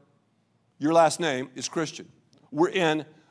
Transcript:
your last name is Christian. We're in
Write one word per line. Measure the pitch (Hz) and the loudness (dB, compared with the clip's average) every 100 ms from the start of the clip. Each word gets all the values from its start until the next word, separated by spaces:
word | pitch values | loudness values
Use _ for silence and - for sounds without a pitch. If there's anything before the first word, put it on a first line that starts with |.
| _ _ _ _ _ _ _ - | _ _ _ _ _ _ _ -6
your | 143 | 2
last | 165 160 - | 4 4 2
name | 165 127 135 - | -2 -2 -6 -10
is | 127 | -8
Christian. | 175 151 - 90 _ _ _ _ | -6 -6 -8 -20 _ _ _ _
We're | 147 175 | 0 0
in | 190 160 156 143 - _ | 2 2 0 -4 -16 _